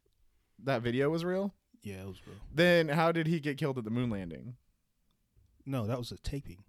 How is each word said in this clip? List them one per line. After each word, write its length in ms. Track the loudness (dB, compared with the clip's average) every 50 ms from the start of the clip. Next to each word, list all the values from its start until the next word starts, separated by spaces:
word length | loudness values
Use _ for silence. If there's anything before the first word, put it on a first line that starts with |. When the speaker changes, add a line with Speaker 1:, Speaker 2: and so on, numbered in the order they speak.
| _ _ _ _ _ _ _ _ _ _ _ -8 -2
Speaker 1:
That 200 | -2 -2 0 0
video 280 | 0 2 2 2 2
was 140 | 2 0 0
real? 300 | -2 -2 -2 -2 -4 -6 _ _ _ _ _ -12
Speaker 2:
Yeah, 200 | -12 -10 -10 -10
it 60 | -12
was 180 | -14 -14 -16
real. 100 | -20 -18 -18 -16 -6 2
Speaker 1:
Then 360 | 4 6 8 8 6 6 4
how 240 | 4 4 4 4 4
did 140 | 2 2
he 120 | 2 0 0
get 180 | 0 -2 -2 0
killed 200 | 0 0 0 -2
at 60 | -2
the 60 | -2
moon 200 | 0 0 0 0
landing? 460 | 0 -2 -4 -6 -10 -10 -12 -14 -14 -16 _ _ _ _ _ _ _ _ _ _ _ _ _ _ _ _ _ _ _ _ -10
Speaker 2:
No, 200 | -6 -4 -2 -2
that 120 | -2 -2 -4
was 120 | -4 -8 -10
a 60 | -8
taping. 460 | -8 -6 -6 -6 -8 -10 -16 -18 -20